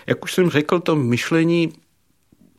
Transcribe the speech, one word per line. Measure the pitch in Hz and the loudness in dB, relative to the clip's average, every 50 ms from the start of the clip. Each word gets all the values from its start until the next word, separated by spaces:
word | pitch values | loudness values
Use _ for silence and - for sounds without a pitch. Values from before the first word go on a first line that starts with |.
| - | -4
jak | - 123 - - | -4 -4 -4 -6
už | - - | -4 0
jsem | 190 180 170 | 0 0 2
řekl, | - 147 151 - 185 175 | 2 0 0 0 0 -2
to | 170 175 165 | 0 0 -2
myšlení, | 151 127 117 120 117 - - 170 165 160 170 170 170 165 156 - - _ _ _ _ _ _ _ _ _ _ _ _ _ _ _ | 0 0 0 0 -2 -2 0 0 0 2 2 2 0 0 -2 -4 -10 _ _ _ _ _ _ _ _ _ _ _ _ _ _ _